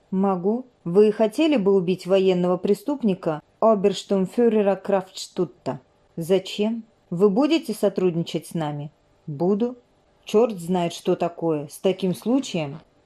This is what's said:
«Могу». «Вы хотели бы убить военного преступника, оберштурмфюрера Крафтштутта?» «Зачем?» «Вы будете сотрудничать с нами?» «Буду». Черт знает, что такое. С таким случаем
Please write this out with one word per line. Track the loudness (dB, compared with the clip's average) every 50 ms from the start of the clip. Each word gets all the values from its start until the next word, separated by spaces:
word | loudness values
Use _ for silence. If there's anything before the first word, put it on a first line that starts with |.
| _ -6
«Могу». | -2 0 0 0 0 0 0 -2 -2 -2 -4 -10 _ _ -6
«Вы | 0 4 4 6 6 4
хотели | 2 0 0 2 2 2 2 2 2
бы | 2 2 2
убить | 2 2 0 -2 -2 -2
военного | 0 2 2 4 4 2 2 2 0 0
преступника, | 0 0 0 -2 -2 -2 -6 -4 -2 0 -2 -2 -2 -2 -4 -4 -4 -6 _ _ 0
оберштурмфюрера | 2 4 4 4 2 0 0 -2 -4 -2 -2 -2 -2 -2 0 2 2 4 4 2 2 2 0
Крафтштутта?» | -2 -2 -2 -2 -2 -2 -4 -12 -16 -16 -10 -6 -6 -6 -6 -6 _ -10 -10 -10 -10 -12 _ _ _ _ _ -12
«Зачем?» | -8 -2 0 0 0 0 -2 -6 -4 -2 -2 -4 -6 -10 _ _ _ _ -8
«Вы | -2 2 2 4
будете | 4 4 2 2 2 0 -2 -4 -6
сотрудничать | -2 -2 -2 0 0 0 0 0 -2 -4 -4 -6 -8 -8
с | -6 -6
нами?» | -6 -4 -4 -6 -8 -10 -14 _ _ _ _ _ _ _
«Буду». | -10 -6 -2 0 0 0 0 -2 -4 -6 -8 _ _ _ _ _ _ _ _ _
Черт | 0 2 2 2 2 0 -4
знает, | -4 -2 -2 0 0 -2 -4
что | -4 -2 -2 0
такое. | 0 -2 -4 -4 -4 -2 -2 -2 -2 -4 -8
С | -8 -4
таким | -2 -2 0 0 -2 -2 -2
случаем | -2 -2 -2 -2 -2 -2 -2 -6 -6 -6 -6 -8 -14 -18 _ _ _ _